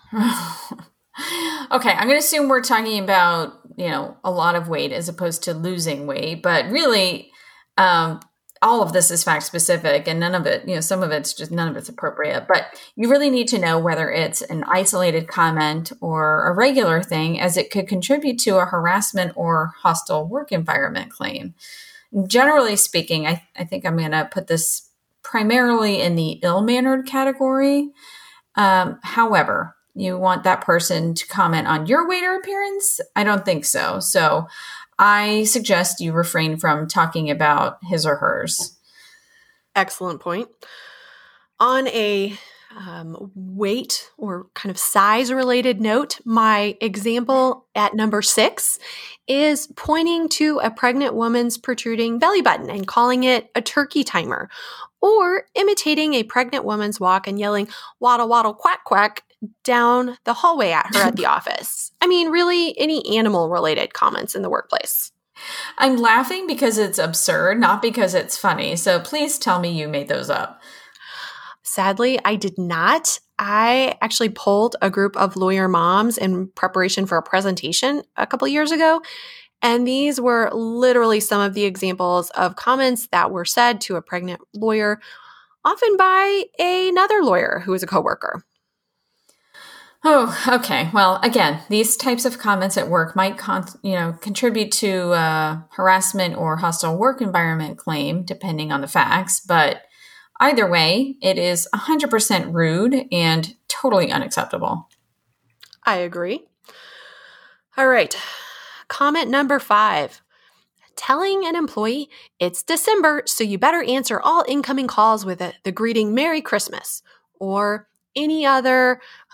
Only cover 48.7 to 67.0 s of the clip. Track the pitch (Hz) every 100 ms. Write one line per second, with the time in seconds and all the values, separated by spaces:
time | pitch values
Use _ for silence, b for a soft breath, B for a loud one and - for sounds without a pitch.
48.7 | - B B B B - 269 302 294 -
49.7 | - - 320 330 339 320 - 302 294 226
50.7 | 226 247 262 277 226 233 240 240 - -
51.7 | 233 233 226 233 233 330 403 233 - -
52.7 | 196 196 - 240 254 254 247 - 240 233
53.7 | - 277 294 262 175 123 - - B B
54.7 | B B _ 392 440 359 381 - - 392
55.7 | 403 302 302 311 262 220 247 240 269 -
56.7 | 208 208 208 185 190 196 202 208 208 208
57.7 | B B B 247 240 233 233 220 220 339
58.7 | 370 - 196 208 - - _ 214 _ -
59.7 | 240 240 247 247 247 - 233 349 311 196
60.7 | 160 - 208 190 185 71 101 - - -
61.7 | - - - 359 359 330 339 349 349 339
62.7 | - 311 302 - 220 220 185 165 170 156
63.7 | 156 - - - - - 190 185 - -
64.7 | - - - - _ _ - B B B
65.7 | B 269 247 233 233 262 370 359 262 226
66.7 | 214 196 170